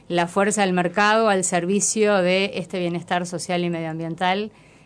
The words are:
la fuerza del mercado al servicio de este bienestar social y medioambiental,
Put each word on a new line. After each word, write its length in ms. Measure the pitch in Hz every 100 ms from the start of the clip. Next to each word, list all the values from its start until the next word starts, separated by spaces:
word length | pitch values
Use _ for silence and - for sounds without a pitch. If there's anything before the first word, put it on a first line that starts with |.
| -
la 200 | 175 175
fuerza 340 | 196 202 208
del 120 | 196
mercado 560 | 180 180 175 208 220 220
al 140 | 190
servicio 720 | 180 175 175 202 - 220 208 202
de 360 | 180 185 196
este 240 | 196 175 190
bienestar 480 | 175 170 175 180 175
social 380 | 175 - 180
y 60 | 175
medioambiental, 840 | 170 160 160 165 160 185 190 214 - - -